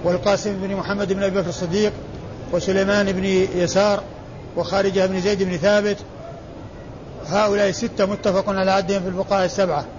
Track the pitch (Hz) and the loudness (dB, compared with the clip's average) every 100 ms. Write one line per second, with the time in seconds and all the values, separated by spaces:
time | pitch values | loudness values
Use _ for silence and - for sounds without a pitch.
0 | 175 175 202 196 214 196 190 196 165 202 | 0 2 2 2 0 -4 -4 -4 -2 -2
1 | 202 190 196 190 175 170 180 185 208 208 | 0 0 0 0 -2 -4 -2 2 0 0
2 | - - - - - 175 190 190 190 202 | -12 -12 -12 -12 -4 -2 2 2 4 4
3 | 196 185 190 185 190 180 175 170 208 202 | 2 0 2 2 2 2 2 4 4 2
4 | - - - - - - 165 196 196 190 | -2 -14 -16 -14 -8 -4 0 2 2 2
5 | 190 190 180 208 190 175 190 208 208 202 | 2 2 0 2 0 2 4 4 2 -2
6 | - - - - - - - - - - | -6 -14 -14 -14 -16 -16 -16 -16 -16 -16
7 | - - 151 185 214 202 202 180 233 - | -14 -14 -4 2 2 4 2 2 -4 0
8 | 196 202 208 190 190 190 190 196 185 196 | 0 2 2 2 2 0 2 2 2 -2
9 | 185 185 190 196 185 185 185 147 - | -2 -4 0 2 2 2 0 0 -4